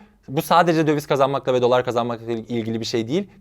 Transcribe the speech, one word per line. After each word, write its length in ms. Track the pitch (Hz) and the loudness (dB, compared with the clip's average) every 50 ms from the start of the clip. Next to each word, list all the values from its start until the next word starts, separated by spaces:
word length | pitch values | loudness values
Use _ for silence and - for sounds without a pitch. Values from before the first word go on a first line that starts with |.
| - - _ _ _ - | -8 -20 _ _ _ -8
bu 140 | 135 147 | -6 -4
sadece 460 | - - 175 165 180 170 160 160 160 147 | -2 2 4 4 4 4 4 2 2 2
döviz 200 | 151 147 147 - | 0 0 0 0
kazanmakla 460 | 151 135 139 135 139 135 - - 127 | 0 2 2 2 0 -2 -2 0 2
ve 80 | 127 | 2
dolar 240 | 120 120 127 127 123 | 4 4 4 2 2
kazanmakla 460 | 123 113 120 117 120 120 113 117 113 | 0 -2 -2 -2 -2 -4 -8 -6 -6
il-, 180 | 117 113 110 - | -6 -6 -6 -6
ilgili 300 | 120 117 110 113 113 113 | -4 -4 -4 -4 -4 -6
bir 60 | 113 | -4
şey 220 | 110 - 117 113 113 | -4 -2 -2 -2 -2
değil. 220 | 139 185 202 - - - | -2 -4 -4 -6 -10 -6